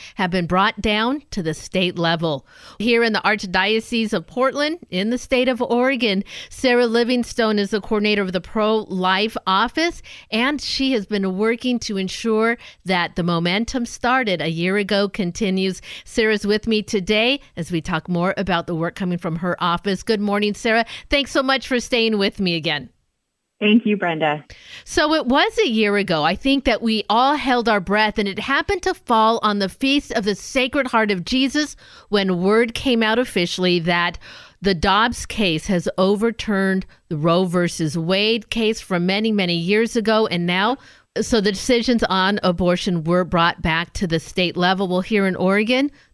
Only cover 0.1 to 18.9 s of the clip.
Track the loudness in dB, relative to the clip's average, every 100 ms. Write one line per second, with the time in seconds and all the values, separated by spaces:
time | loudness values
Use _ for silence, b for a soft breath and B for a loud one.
0.1 | -4 -2 0 0 2 2 0 -2 0 0
1.1 | -2 -6 -6 -4 -6 -4 -2 -2 0 0
2.1 | 0 -2 -4 B B B B 0 2 2
3.1 | 2 0 0 0 0 2 0 0 -2 -2
4.1 | -2 -4 0 0 0 -2 -4 -6 -4 -2
5.1 | -4 -2 0 2 0 0 2 2 2 0
6.1 | 0 -4 B B -2 2 4 4 2 2
7.1 | 0 -2 0 0 2 0 -4 -2 0 2
8.1 | 2 0 -4 -4 -2 0 0 -2 -2 0
9.1 | 2 0 -4 0 0 2 0 -2 -4 B
10.1 | B B -2 0 -2 -6 -2 0 -2 -2
11.1 | -2 -2 -2 -2 -2 -2 -4 -4 -6 -6
12.1 | -4 -2 0 0 -2 B B -2 -2 0
13.1 | -2 0 0 0 0 -2 -4 -6 -4 0
14.1 | 2 0 -2 -2 -2 -2 -2 0 0 0
15.1 | -2 -4 -2 -2 0 -2 -4 B B -8
16.1 | 0 2 2 0 0 0 -2 0 -4 0
17.1 | 0 2 -2 b -10 -6 -4 -2 -4 -2
18.1 | -2 0 -2 -2 -2 -2 -4 -4